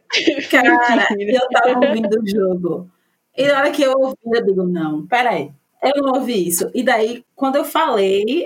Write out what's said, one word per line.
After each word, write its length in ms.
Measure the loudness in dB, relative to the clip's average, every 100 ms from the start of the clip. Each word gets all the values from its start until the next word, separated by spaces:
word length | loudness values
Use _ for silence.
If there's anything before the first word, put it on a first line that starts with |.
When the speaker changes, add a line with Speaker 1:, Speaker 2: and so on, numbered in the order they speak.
| _
Speaker 1:
<laughs> 400 | -2 0 -2 0
Speaker 2:
Cara, 560 | 2 4 4 4 2 0
Speaker 1:
Mentira. 320 | -2 0 0
Speaker 2:
eu 80 | 0
tava 380 | 2 2 2 2
ouvindo 340 | 0 -2 -2
o 80 | -2
jogo. 640 | 0 0 -2 -4 -6 -10 _ _ _ _ -2
E 120 | 2
na 120 | 2
hora 120 | 2
que 100 | 2
eu 120 | 2 2
ouvi, 180 | 0 -4 -4
eu 200 | 0 0
digo, 180 | 0
"Não, 440 | 0 -2 -2 -4 -2
peraí, 440 | 0 0 -2 -6 -12 _ _
eu 200 | -2 0
não 160 | 0 -2
ouvi 280 | -2 -2 -2
isso." 220 | -2 -4
E 100 | -2
daí, 420 | 0 0 0 -4 -14 -6
quando 200 | -2 -2
eu 100 | -2
falei, 800 | -2 0 2 2 0 0 -2